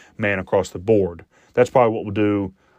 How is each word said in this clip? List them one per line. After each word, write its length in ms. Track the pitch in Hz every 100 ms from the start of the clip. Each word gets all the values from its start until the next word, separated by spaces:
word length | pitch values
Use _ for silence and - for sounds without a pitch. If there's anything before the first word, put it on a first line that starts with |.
| - -
man 220 | 104 98
across 300 | 87 101 87
the 100 | 92
board. 440 | 98 107 90 85 - _ _
That's 160 | - 123
probably 240 | 131 117
what 100 | 113
we'll 80 | 104
do. 400 | 101 104 104 95 - _